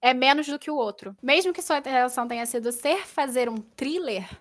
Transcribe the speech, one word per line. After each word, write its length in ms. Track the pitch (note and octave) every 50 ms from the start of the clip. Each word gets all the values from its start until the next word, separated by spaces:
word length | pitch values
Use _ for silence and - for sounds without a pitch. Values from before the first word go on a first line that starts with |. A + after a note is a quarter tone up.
é 100 | - B3
menos 360 | B3+ B3 B3+ C4+ C#4+ D4+ D4+
do 100 | D4 C#4+
que 140 | C#4+ - D#4
o 40 | D4+
outro. 400 | C#4+ A#3 G#3 G3+ - - G3 G3 -
Mesmo 320 | - C4 C#4+ E4+ F#4 F#4 E4+
que 80 | -
sua 160 | - - D#4
intenção 500 | C#4+ C#4 C4+ C4 B3+ B3 B3+ B3 B3+ A#3+
tenha 180 | A#3+ A#3+ A#3 A#3
sido 240 | A#3 - A#3+ A3+ A#3+
ser, 340 | A#3+ - - C#4+ E4 G4 -
fazer 420 | - - - C#4+ C4+ A#3+ B3+ B3
um 100 | A#3 A3+
thriller, 680 | G#3+ G#3+ - _ - B3+ C#4 D#4 F4+ F4 C4 G#3 F#3 F#3 - - -